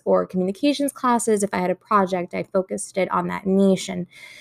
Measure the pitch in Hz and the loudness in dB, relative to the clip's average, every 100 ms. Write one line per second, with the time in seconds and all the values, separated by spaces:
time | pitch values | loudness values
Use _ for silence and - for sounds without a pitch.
0 | 196 185 180 185 185 196 294 277 285 - | 0 0 0 -2 -2 0 0 0 -2 -2
1 | 247 240 - 208 196 196 180 180 - 208 | 0 0 2 0 0 -2 -2 -2 0 2
2 | 185 185 175 190 170 190 185 202 - 196 | 2 0 -4 -8 -4 -2 -2 -6 -6 -4
3 | 180 185 175 180 190 196 196 185 - 180 | -2 -2 -2 -4 0 4 4 2 -2 -8
4 | 180 - - - | -10 -14 -20 -20